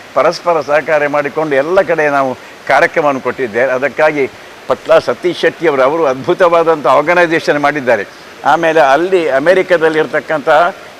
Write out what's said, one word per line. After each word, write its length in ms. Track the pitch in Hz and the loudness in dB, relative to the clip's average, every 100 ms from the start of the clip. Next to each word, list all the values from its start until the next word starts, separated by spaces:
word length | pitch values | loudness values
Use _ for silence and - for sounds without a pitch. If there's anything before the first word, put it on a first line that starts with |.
| - | -6
ಪರಸ್ಪರ 460 | - 151 170 175 160 | -2 0 0 -2 -2
ಸಹಕಾರ 460 | 143 151 143 156 147 | 0 -2 0 0 0
ಮಾಡಿಕೊಂಡು 500 | 147 143 156 156 135 | -2 -4 -4 -2 -2
ಎಲ್ಲ 260 | 147 190 | 0 0
ಕಡೆ 260 | 151 160 151 | 0 0 0
ನಾವು 260 | 139 135 123 - - - | 0 -2 -4 -12 -12 -2
ಕಾರ್ಯಕ್ರಮವನ್ನು 520 | 139 165 175 147 135 | 0 2 0 0 -2
ಕೊಟ್ಟಿದ್ದೇವೆ. 520 | 123 120 127 135 139 | -4 -4 -4 -2 -2
ಅದಕ್ಕಾಗಿ 580 | 127 135 113 156 151 127 - - - - | -2 -4 0 0 0 -4 -6 -20 -14 -6
ಪಟ್ಲ 320 | 123 139 160 | -4 2 2
ಸತೀಶ್ 420 | - 120 175 - | 2 -4 -4 -2
ಶೆಟ್ಟಿ 280 | 165 - 165 | -4 -2 -2
ಅವರು, 140 | 208 | 0
ಅವರು 220 | 131 165 | 0 0
ಅದ್ಭುತವಾದಂಥ 840 | 151 131 131 175 180 170 165 156 147 | -2 -2 -4 0 2 2 2 0 2
ಆರ್ಗನೈಸೇಷನ್ 720 | 135 151 175 175 160 - 147 | 2 2 2 2 0 -2 0
ಮಾಡಿದ್ದಾರೆ. 720 | 143 147 123 113 95 - - - | -2 -2 0 0 -2 -12 -20 -6
ಆಮೇಲೆ 360 | 131 160 165 156 | 0 0 2 2
ಅಲ್ಲಿ 480 | 139 143 180 185 156 | 4 2 2 0 0
ಅಮೆರಿಕದಲ್ಲಿರ್ತಕ್ಕಂಥ 1200 | 131 156 185 185 175 160 156 151 151 - 156 156 151 175 - - | 0 2 0 2 0 2 0 -2 -4 -4 -4 0 2 2 -2 -16